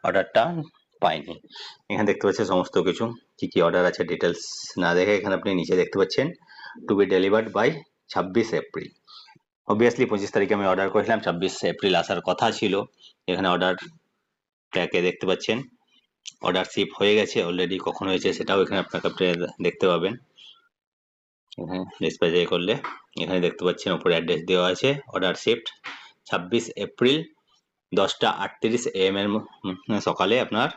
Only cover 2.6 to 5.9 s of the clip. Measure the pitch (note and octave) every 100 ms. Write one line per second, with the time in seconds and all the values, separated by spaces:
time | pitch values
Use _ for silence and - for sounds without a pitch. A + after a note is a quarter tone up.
2.6 | F2+ G2+ F2+ E2+ A#2 A#2 _ _ F#2+ G2
3.6 | E2+ F2+ F2+ - E2+ E2+ F2 E2+ - -
4.6 | - - F2 F2 F#2+ G2+ G2+ F#2 G#2 F#2
5.6 | D#2+ F#2 F2